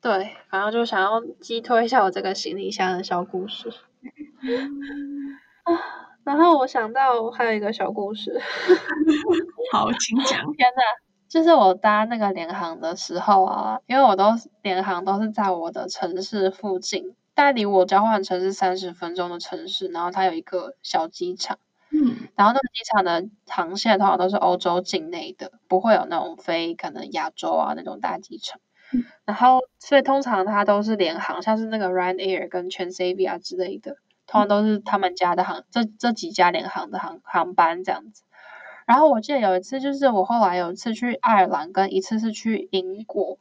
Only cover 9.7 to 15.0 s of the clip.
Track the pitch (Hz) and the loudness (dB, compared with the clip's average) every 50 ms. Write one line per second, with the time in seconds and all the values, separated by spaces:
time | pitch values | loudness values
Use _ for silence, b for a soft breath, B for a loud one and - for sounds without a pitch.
9.7 | - - 214 220 240 - - - 220 247 - 539 554 - - - 302 - 254 247 | 0 0 0 0 0 -2 -4 -2 0 0 0 0 0 -2 -4 -6 -2 2 2 2
10.7 | 247 262 254 226 240 - _ _ _ _ _ _ - 330 320 339 330 285 214 190 | 4 4 2 2 0 -4 _ _ _ _ _ _ 0 4 6 8 8 8 8 6
11.7 | 185 - - 214 214 208 220 226 240 226 214 202 190 165 170 160 185 196 175 165 | 4 4 2 2 4 4 2 0 -2 -2 -2 -2 -2 -4 -6 -8 -8 -8 -8 -8
12.7 | 165 - 262 320 - - - - 170 175 - - 202 190 190 - - 208 214 214 | -8 -6 -6 -6 -6 -6 -8 -8 -6 -4 2 4 6 6 6 4 0 -4 -4 -4
13.7 | 214 - _ _ 240 269 277 240 196 190 196 208 226 233 - - _ _ _ 202 | -4 -6 _ _ 4 6 6 6 6 6 6 4 4 2 -2 -10 _ _ _ -4
14.7 | 185 185 190 196 185 175 | -2 -2 -2 -2 -4 -4